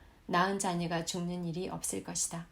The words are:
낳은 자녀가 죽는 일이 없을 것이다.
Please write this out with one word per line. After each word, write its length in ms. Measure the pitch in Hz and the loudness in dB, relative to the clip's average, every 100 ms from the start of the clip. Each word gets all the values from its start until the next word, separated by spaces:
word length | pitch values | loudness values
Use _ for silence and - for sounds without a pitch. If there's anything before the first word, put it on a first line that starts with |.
| - - - | -16 -18 0
낳은 320 | 180 185 196 | 4 4 4
자녀가 460 | 202 175 170 170 170 | 2 2 2 0 0
죽는 400 | 185 175 180 175 | -2 -2 -2 -2
일이 220 | 165 190 | -2 -4
없을 360 | 170 - 196 | -4 -4 -4
것이다. 420 | - 180 - 170 170 | -4 -2 -2 -4 -10